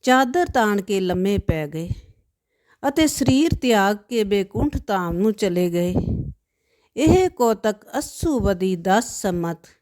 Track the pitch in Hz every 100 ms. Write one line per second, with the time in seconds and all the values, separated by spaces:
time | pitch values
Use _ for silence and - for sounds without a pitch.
0 | - 254 262 269 349 262 220 202 196 196
1 | 185 180 185 202 - 160 151 160 170 -
2 | - _ _ _ _ _ _ _ 330 285
3 | 311 - 262 262 320 - 254 220 196 208
4 | _ 240 208 202 190 214 285 - - 196
5 | 175 170 214 208 202 175 175 170 175 -
6 | - - - - _ _ _ _ _ -
7 | 311 359 370 - 240 220 220 214 - 262
8 | - - 349 277 202 185 190 185 175 196
9 | 240 - 202 175 165 165 - _